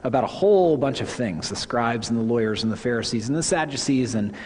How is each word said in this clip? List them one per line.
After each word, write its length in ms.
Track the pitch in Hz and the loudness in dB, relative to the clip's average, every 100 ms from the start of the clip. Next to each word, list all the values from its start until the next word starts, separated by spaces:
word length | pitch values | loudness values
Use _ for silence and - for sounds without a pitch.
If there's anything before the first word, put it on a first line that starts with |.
about 180 | 127 127 | 0 0
a 60 | 113 | 0
whole 480 | - 196 202 175 147 | 2 4 6 6 4
bunch 240 | 139 131 | 0 -2
of 80 | 117 | -6
things, 400 | - 117 78 - | -4 -4 -4 -6
the 80 | 98 | -8
scribes 520 | - 120 117 117 104 | -4 0 0 0 -2
and 80 | 117 | 0
the 60 | |
lawyers 400 | 113 117 110 107 | 2 2 2 0
and 80 | 110 | -2
the 60 | 101 | -2
Pharisees 520 | 123 120 110 117 113 | -2 -2 -2 -4 -2
and 80 | 151 | -2
the 60 | |
Sadducees, 720 | 160 175 151 135 - 131 120 | 0 0 -2 -4 0 2 2
and 180 | 110 101 - | 0 -2 -6